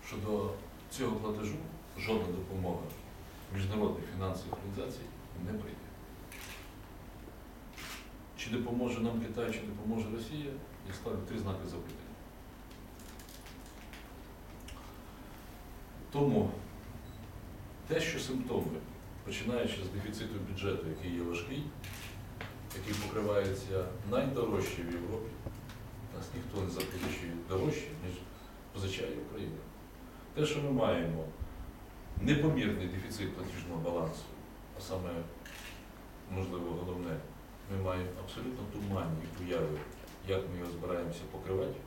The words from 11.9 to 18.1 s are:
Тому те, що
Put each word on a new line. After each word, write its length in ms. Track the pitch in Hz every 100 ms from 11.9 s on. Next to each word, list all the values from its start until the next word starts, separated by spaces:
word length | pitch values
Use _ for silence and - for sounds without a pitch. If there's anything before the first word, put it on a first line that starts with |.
| - - - - - - - - - - - - - - - - - - - - - - - - - - - - - - - - - - - - - - - - - -
Тому 380 | 143 139 110 95 - - - - - - - - - - - - - -
те, 120 | 160
що 200 | 160